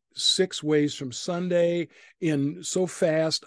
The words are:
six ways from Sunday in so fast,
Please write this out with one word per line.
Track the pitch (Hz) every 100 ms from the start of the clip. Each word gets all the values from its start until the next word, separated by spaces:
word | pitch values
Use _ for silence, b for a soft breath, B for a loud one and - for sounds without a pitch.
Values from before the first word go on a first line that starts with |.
| _
six | - - - 185 -
ways | 151 151 147
from | - 135
Sunday | 120 - 175 180 175 170 175 160 b b b
in | 170 147 139 175
so | 165 185 180
fast, | - 175 156 160 -